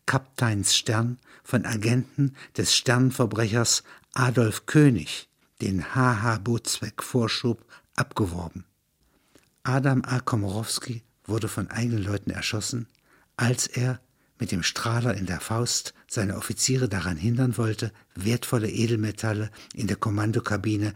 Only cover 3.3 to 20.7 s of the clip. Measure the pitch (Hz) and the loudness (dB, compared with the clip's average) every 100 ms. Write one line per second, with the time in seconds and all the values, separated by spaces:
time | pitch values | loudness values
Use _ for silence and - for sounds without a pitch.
3.3 | 104 110 117 113 - - - _ - 123 | 2 2 2 2 0 -2 -20 _ 0 2
4.3 | 117 113 - - 156 143 101 76 - - | 4 2 0 2 6 6 6 -2 -10 -12
5.3 | _ _ - 104 92 - 131 127 110 117 | _ _ -6 -2 -2 0 2 2 2 0
6.3 | 107 107 117 - - 107 - - 123 113 | -2 -2 -2 -2 -6 -6 -8 -2 0 0
7.3 | - 120 110 _ - _ - - - 95 | 0 -2 -2 _ -20 _ -6 -4 -2 -2
8.3 | 85 82 92 - _ _ _ _ _ _ | -2 -8 -12 -16 _ _ _ _ _ _
9.3 | _ _ _ 127 135 135 131 127 127 - | _ _ _ -2 2 2 2 0 -2 0
10.3 | 113 101 104 113 - 123 117 _ _ - | 0 0 -4 -4 -6 -6 -12 _ _ -6
11.3 | 107 104 - 87 110 120 110 98 101 - | -4 -2 -4 -6 -2 -2 0 -2 -4 -4
12.3 | 98 - 107 - 120 113 _ _ _ _ | -6 -4 -4 -4 -6 -8 _ _ _ _
13.3 | - 123 127 - 123 123 127 _ _ _ | -2 0 2 -2 -2 -2 -2 _ _ _
14.3 | - 110 92 - - 117 117 120 98 90 | -8 -4 -2 -2 -2 -2 0 0 -2 -4
15.3 | 82 - 113 120 - - - - 120 101 | -6 -4 -2 0 -2 -6 -16 -8 -4 -2
16.3 | 95 - 104 - 131 120 95 87 78 110 | -4 -6 -4 0 0 0 -2 -2 -2 0
17.3 | 120 127 117 110 107 110 - _ 87 98 | 2 0 2 -2 -2 -6 -8 _ -6 -2
18.3 | 120 - 123 104 113 113 113 107 98 113 | -2 0 0 0 0 0 0 -2 -4 -4
19.3 | 104 107 - - - 104 104 107 101 107 | -2 -6 -10 -16 -6 -4 -2 -2 0 0
20.3 | 113 - 104 110 | 0 -2 -2 0